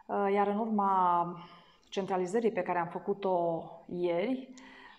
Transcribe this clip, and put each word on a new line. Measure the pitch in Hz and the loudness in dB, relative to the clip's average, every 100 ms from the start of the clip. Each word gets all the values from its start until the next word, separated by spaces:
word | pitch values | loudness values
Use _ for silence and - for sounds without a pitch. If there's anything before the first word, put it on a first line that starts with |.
| - | -6
uh, | 202 202 | 0 2
iar | 202 202 | 2 2
în | 202 | 0
urma | 226 208 196 190 180 175 175 170 - - - _ _ | 0 2 2 4 4 4 0 -6 -14 -20 -20 _ _
centralizării | - 185 185 180 220 226 | -6 -2 -2 0 0 2
pe | 208 | 0
care | 180 175 | 0 -2
am | 170 | -2
făcut-o | 185 202 196 196 180 170 165 - - - | -4 -4 -2 0 2 2 -2 -6 -14 -10
ieri, | 175 175 170 220 262 - - - - - | -2 0 2 0 -2 -6 -18 -20 -20 -20